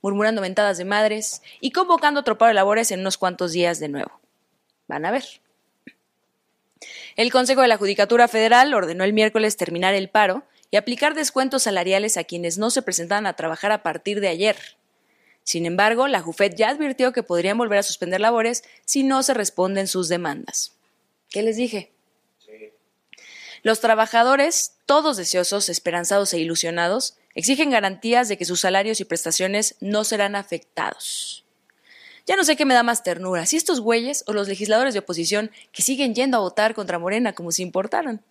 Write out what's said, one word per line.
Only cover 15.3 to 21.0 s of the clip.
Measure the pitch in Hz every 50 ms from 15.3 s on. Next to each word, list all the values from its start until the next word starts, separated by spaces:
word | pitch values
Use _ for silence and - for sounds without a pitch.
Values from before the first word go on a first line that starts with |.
| _ _ _
Sin | - - 170 170
embargo, | 165 175 180 208 214 233 233 262 285
la | 247 190
jufet | 165 165 160 - 202 202 175
ya | 165 220 220
advirtió | 277 294 302 277 262 - 254 254
que | 247 254
podrían | - - 175 170 170 190 208
volver | 233 240 220 208 202
a | 196
suspender | - - - 185 175 185 185
labores | 208 226 240 226 220 233 247 240 - _ _ _ _
si | - - 277 269
no | 269 269 269
se | 262 269
responden | 262 226 202 - _ - 180 190 196 196 196
sus | 190 - 185 180 156
demandas. | 180 175 175 151 139 - - - - - - - _ _ _ _ _ _